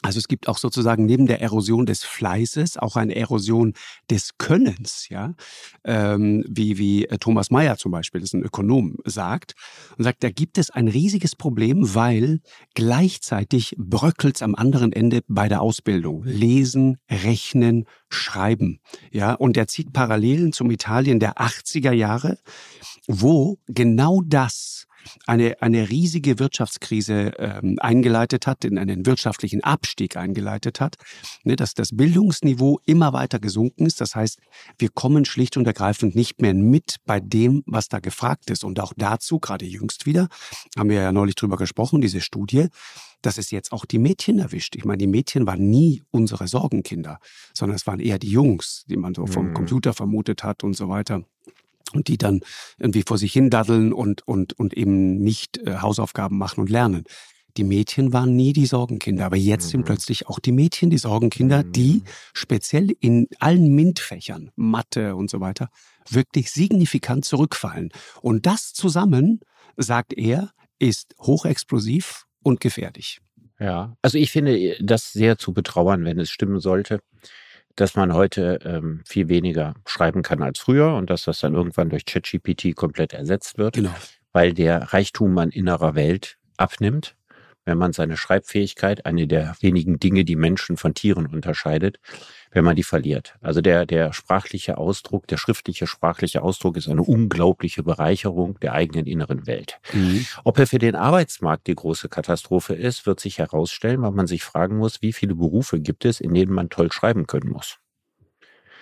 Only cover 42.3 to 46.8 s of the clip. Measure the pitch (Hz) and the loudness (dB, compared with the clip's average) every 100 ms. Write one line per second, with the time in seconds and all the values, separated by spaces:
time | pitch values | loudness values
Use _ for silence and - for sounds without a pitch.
42.3 | 101 104 131 165 - - - - _ - | -8 0 0 0 -4 -20 -20 -20 _ -4
43.3 | 110 98 101 - 110 - 113 135 190 - | -4 -6 -8 -8 -12 -2 2 2 2 0
44.3 | 208 - - - 113 104 98 98 107 - | 0 0 -6 -10 -8 -6 -2 0 0 0
45.3 | 139 101 90 101 120 165 135 - 120 110 | -2 -2 0 2 4 4 2 -2 0 0
46.3 | 113 90 127 143 107 | -2 -4 -2 -2 -4